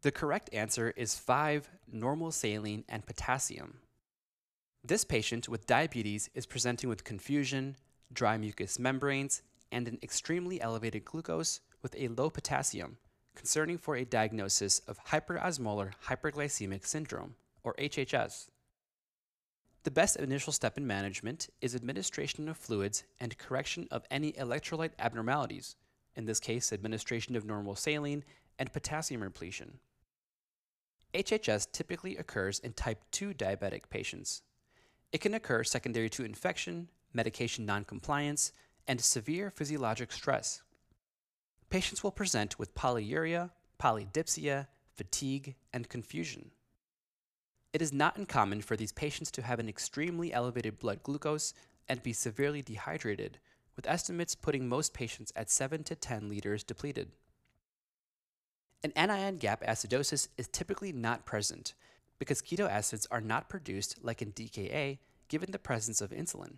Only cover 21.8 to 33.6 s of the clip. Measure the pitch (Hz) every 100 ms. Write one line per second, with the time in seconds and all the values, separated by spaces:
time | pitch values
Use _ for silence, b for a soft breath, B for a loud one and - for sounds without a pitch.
21.8 | 120 170 185 - 147 - 156 160 - 107
22.8 | 98 107 - _ 120 - - 131 151 -
23.8 | 175 131 - 135 151 - 123 135 - 160
24.8 | 160 - 117 117 113 143 127 101 - -
25.8 | _ _ _ - 113 110 - 117 - 104
26.8 | 107 110 - 117 - 123 107 107 101 98
27.8 | - 151 147 147 143 B B _ 123 -
28.8 | - 151 165 127 98 - 85 110 - -
29.8 | _ _ _ _ _ _ _ _ _ _
30.8 | _ _ _ 180 196 214 - 107 - -
31.8 | 147 170 190 104 85 - 95 101 113 110
32.8 | - 110 - - 202 160 98 98